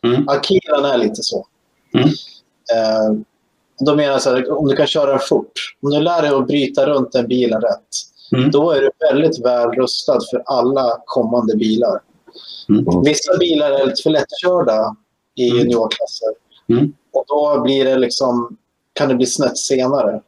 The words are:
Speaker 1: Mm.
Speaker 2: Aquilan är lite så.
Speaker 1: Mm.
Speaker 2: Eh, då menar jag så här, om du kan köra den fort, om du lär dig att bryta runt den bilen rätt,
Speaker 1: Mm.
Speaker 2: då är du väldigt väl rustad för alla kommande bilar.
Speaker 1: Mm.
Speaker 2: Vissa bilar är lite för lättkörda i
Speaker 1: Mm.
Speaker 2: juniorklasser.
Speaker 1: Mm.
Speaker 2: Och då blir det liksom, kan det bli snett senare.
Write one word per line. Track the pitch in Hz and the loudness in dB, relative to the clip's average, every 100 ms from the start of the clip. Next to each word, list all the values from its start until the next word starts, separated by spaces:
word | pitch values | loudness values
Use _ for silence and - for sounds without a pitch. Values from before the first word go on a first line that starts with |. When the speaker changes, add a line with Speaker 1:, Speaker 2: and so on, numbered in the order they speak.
Speaker 1:
Mm. | 120 131 135 | 2 0 0
Speaker 2:
Aquilan | 143 - 190 - 143 139 | -2 2 0 2 0 2
är | 123 | 0
lite | 107 - | 0 -2
så. | - - - _ _ _ _ | -6 -8 -10 _ _ _ _
Speaker 1:
Mm. | - 143 151 - - _ _ - | 0 2 0 -10 -20 _ _ -2
Speaker 2:
Eh, | 113 110 110 107 107 - _ _ _ _ - 135 | 0 0 0 0 -2 -6 _ _ _ _ -2 0
då | 147 | 2
menar | 143 | 2
jag | 131 | 0
så | 135 127 | 0 0
här, | 131 139 | 0 -2
om | 143 | 0
du | 135 | 2
kan | 139 | 0
köra | 156 139 | 2 0
den | 135 | 0
fort, | - 139 - - - - | 0 -2 -2 -12 -12 -6
om | 139 | -2
du | 147 | 0
lär | 165 170 | 0 0
dig | 147 | 2
att | 135 123 | 0 0
bryta | 143 135 - 135 | -2 0 0 2
runt | 143 123 | 0 0
den | 127 117 | -2 0
bilen | 127 120 110 | 0 0 0
rätt, | 101 101 _ - - _ - 127 | -2 -2 _ -14 -14 _ -4 0
Speaker 1:
Mm. | 135 | 2
Speaker 2:
då | 143 165 | 2 2
är | 143 | 2
du | 135 - | 0 0
väldigt | 156 139 160 - 123 | 0 2 0 -2 -2
väl | 123 120 | 0 0
rustad | 113 127 - - 123 - | 0 -2 -2 -2 -2 -2
för | 123 - | -6 -2
alla | 131 123 139 123 117 - | 0 0 0 -2 -4 -4
kommande | 131 113 120 113 107 | -2 0 0 0 0
bilar. | 110 113 117 95 _ _ - - - - - | 0 0 0 -2 _ _ -20 -20 -20 -16 0
Speaker 1:
Mm. | 104 - - | 2 2 2
Speaker 2:
Vissa | 143 147 - 180 | 2 0 0 0
bilar | 175 151 147 | 2 2 2
är | 139 131 | 2 0
lite | - | 0
för | 156 | 0
lättkörda | 156 135 - 180 180 123 110 113 214 _ _ _ - | 0 -2 -4 0 0 2 0 -2 -6 _ _ _ -2
i | 120 | 0
Speaker 1:
Mm. | 120 | 2
Speaker 2:
juniorklasser. | 120 117 110 - - - 110 - _ _ - | 2 0 0 -4 -6 -4 -6 -6 _ _ 0
Speaker 1:
Mm. | 120 143 - _ | 2 2 -4 _
Speaker 2:
Och | 135 - | -4 -2
då | 147 147 143 | -2 0 0
blir | 123 135 131 | 0 2 2
det | 127 | 2
liksom, | 120 - 131 120 117 - _ _ _ | 0 0 -2 -2 -4 -12 _ _ _
kan | - 139 | -4 -2
det | 123 | 0
bli | 127 | 0
snett | - 131 - | 0 -2 -2
senare. | - 131 127 139 107 104 | -2 0 0 0 -2 -4